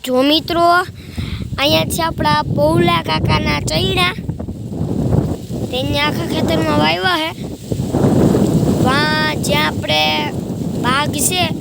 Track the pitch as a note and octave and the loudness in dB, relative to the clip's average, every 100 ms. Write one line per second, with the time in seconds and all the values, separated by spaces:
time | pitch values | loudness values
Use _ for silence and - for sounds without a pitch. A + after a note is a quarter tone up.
0 | - B3+ C#4 D#4+ - E4+ E4+ F4 F4+ - | 2 2 4 2 2 2 4 4 2 -8
1 | - - - - - - C#4+ D#4+ D#4+ - | -12 -8 -8 -6 -6 -2 2 2 0 -2
2 | E4 D#4+ D4+ D4+ D4+ C#4+ D4+ E4+ F4 E4+ | -4 0 2 2 0 2 4 4 4 2
3 | D#4+ D#4 D#4+ D#4 D4+ D4 D4 D#4 F4+ F#4 | 0 -2 0 0 0 -2 -2 -2 0 0
4 | F4+ - - - - - - - - - | 0 -2 -8 -8 -10 -10 -8 -6 -4 -2
5 | - - - - - - - B3+ C#4+ C#4+ | 2 2 0 -4 -6 -6 -4 -4 -2 0
6 | D4 D4 E4 D#4+ D#4+ D#4+ D#4 D4 D4+ E4+ | 0 -2 -2 -2 0 2 2 2 2 2
7 | F#4 E4+ D#4+ F4 - - - - - - | 0 0 -2 -6 -10 -10 -6 -4 -2 0
8 | - - - - - - - - B3+ C#4 | 2 4 4 4 2 2 2 2 2 2
9 | D4+ D#4 D#4 D4+ - D4 D#4 D4+ D4+ D4+ | 2 0 0 -2 0 0 0 -2 -2 0
10 | D4+ D4+ D4 - - - - - A#3+ C4+ | 2 0 -2 -6 -6 -6 -4 -2 0 0
11 | D4+ D4 - F#4 E4 - | 0 0 0 0 0 -2